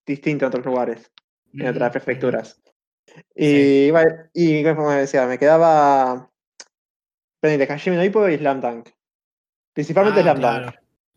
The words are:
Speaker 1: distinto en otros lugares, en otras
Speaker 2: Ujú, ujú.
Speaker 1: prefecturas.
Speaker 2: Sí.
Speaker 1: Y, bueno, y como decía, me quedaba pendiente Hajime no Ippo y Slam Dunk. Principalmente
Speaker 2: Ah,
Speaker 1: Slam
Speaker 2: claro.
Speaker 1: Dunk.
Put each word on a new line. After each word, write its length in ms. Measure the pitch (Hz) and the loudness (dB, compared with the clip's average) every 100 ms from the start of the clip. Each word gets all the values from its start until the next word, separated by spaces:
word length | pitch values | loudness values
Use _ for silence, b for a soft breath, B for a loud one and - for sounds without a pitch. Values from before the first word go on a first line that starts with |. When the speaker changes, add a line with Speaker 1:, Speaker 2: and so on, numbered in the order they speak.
Speaker 1:
distinto 400 | - 143 156 147 135 | -10 -8 -6 -4 -4
en 20 | |
otros 180 | 123 131 | -4 -4
lugares, 440 | 127 120 113 _ _ _ _ _ | -4 -4 -8 _ _ _ _ _
en 80 | 139 131 | -10 -6
otras 60 | 117 | -4
Speaker 2:
Ujú, 80 | |
ujú. 80 | 120 | -4
Speaker 1:
prefecturas. 680 | - - 131 127 113 110 _ _ _ _ _ _ | -4 -8 -6 -4 -4 -8 _ _ _ _ _ _
Speaker 2:
Sí. 800 | - _ - 151 143 139 139 139 | -20 _ -4 2 4 4 4 4
Speaker 1:
Y, 40 | |
bueno, 180 | 165 160 160 - | 4 2 0 -8
y 320 | 165 170 151 | -2 0 2
como 260 | 156 156 151 | 0 -2 -2
decía, 360 | 143 135 143 123 | -2 -2 -2 -2
me 120 | 127 | 0
quedaba 880 | 143 160 165 156 143 139 127 127 - _ _ - - _ _ _ _ _ _ _ | 2 4 4 4 4 2 0 -4 -12 _ _ -20 -20 _ _ _ _ _ _ _
pendiente 320 | 156 147 139 | -2 0 -2
Hajime 240 | 147 190 175 | -4 -4 0
no 80 | |
Ippo 240 | 190 214 196 | 0 0 0
y 80 | 147 | 0
Slam 220 | 147 135 | -2 -4
Dunk. 280 | 123 117 - _ _ _ _ _ _ _ _ | -6 -10 -16 _ _ _ _ _ _ _ _
Principalmente 460 | - 151 175 202 202 | -10 -2 0 2 2
Speaker 2:
Ah, 20 | |
Speaker 1:
Slam 140 | 170 135 | 2 2
Speaker 2:
claro. 260 | 123 131 123 | 0 -2 -8
Speaker 1:
Dunk. 80 | - _ _ _ | -18 _ _ _